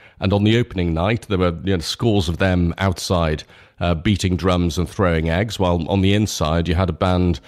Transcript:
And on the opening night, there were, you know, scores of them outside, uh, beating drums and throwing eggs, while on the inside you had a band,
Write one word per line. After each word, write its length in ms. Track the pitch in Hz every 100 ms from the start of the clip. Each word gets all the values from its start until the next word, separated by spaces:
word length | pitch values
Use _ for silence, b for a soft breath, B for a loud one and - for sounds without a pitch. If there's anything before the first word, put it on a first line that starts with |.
| B B
And 100 | 95
on 140 | 101 104
the 120 | 117
opening 360 | 120 - 87
night, 300 | 80 95 117 -
there 100 | 95
were, 200 | 90 82 95
you 100 | 95
know, 40 |
scores 500 | - - 117 101 82
of 80 | 80
them 360 | 95 90 85 -
outside, 640 | 95 87 - 90 82 78 - B B B
uh, 140 | 87 85
beating 400 | 104 98 95 90
drums 420 | 92 90 87 90
and 120 | 85
throwing 400 | - 92 82 82
eggs, 280 | 82 113 -
while 300 | 92 87 80
on 140 | 98
the 120 | 95
inside 540 | 104 104 - 78 82 85
you 80 | 87
had 140 | 90
a 40 |
band, 460 | 80 92 90 90 82